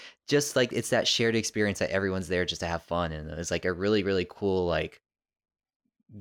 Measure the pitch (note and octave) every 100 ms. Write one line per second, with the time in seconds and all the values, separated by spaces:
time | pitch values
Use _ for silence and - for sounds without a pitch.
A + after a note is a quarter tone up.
0 | - - - D3 C#3+ - B2 A#2 A2+ A#2
1 | F#2+ - A#2 A2+ G#2+ G#2+ G#2 F#2+ F#2 F#2+
2 | G2 F#2+ E2 F2+ F2 E2+ E2+ E2+ - E2+
3 | E2+ D#2 D#2 D#2 E2+ F2 F2 F2 G2 G#2+
4 | G2 F#2+ F2+ - G2+ F#2+ F2+ D#2+ D#2+ -
5 | _ _ _ _ _ _ _ _ _ _
6 | _ G#2